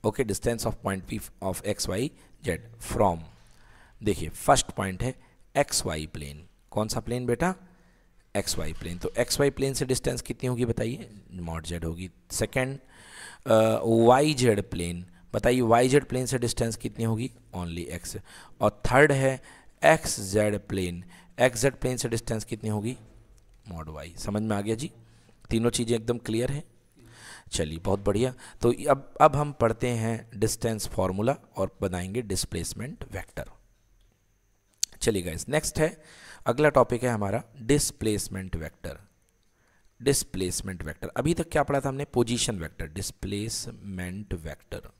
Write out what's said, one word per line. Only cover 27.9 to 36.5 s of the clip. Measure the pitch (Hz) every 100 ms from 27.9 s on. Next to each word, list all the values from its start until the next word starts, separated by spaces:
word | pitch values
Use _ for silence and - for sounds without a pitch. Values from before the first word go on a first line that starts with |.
| 101
बढ़िया। | 101 101 127 127 - -
तो | 120 120 147
अब, | 139 - -
अब | 151 139
हम | 147
पढ़ते | 139 113 113 123
हैं | 117 113 113 -
डिस्टेंस | 101 113 - 117 110 -
फॉर्मूला | - 92 92 113 143 - -
और | 95 -
बनाएंगे | 98 90 92 110
डिस्प्लेसमेंट | 110 92 - - 82 - 120 202 -
वेक्टर। | 92 - - - - _ _ _ _ _ _ _ _ _ _ _ _ - -
चलिए | - 104
गाइस, | 87 82 -
नेक्स्ट | 147 156 -
है, | 151 - - - - -
अगला | -